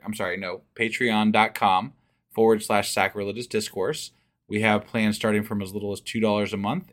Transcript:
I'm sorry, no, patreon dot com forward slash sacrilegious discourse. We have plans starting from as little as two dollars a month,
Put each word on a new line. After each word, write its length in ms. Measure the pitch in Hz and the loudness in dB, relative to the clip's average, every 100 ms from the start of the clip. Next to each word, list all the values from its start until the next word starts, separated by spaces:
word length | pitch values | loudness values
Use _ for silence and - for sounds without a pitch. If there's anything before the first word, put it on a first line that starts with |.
I'm 100 | 110 | -12
sorry, 220 | 107 92 92 | -6 -4 -4
no, 240 | 92 92 _ - | -6 -10 _ -4
patreon 560 | 113 - 120 107 107 | -4 0 0 2 4
dot 200 | 110 110 | 4 2
com 420 | - 104 92 120 _ _ _ _ | 2 2 2 0 _ _ _ _
forward 320 | 113 113 107 | 2 4 4
slash 300 | - 104 - | 2 0 2
sacrilegious 560 | 104 98 104 101 110 120 | 0 0 -2 -6 -6 -4
discourse. 640 | 107 - 98 98 156 - _ _ _ - | -4 -4 -4 -4 -4 -10 _ _ _ -6
We 120 | 104 | 0
have 240 | 110 104 - | 2 2 0
plans 280 | 113 107 | 0 0
starting 280 | 107 110 104 | 0 0 0
from 180 | 104 104 | -2 -6
as 140 | 95 | -6
little 180 | 101 101 | -6 -6
as 80 | 98 | -8
two 200 | - 113 | -6 -2
dollars 340 | 107 104 101 | 0 2 0
a 20 | 104 | -2
month, 340 | 104 170 - | -2 -4 -8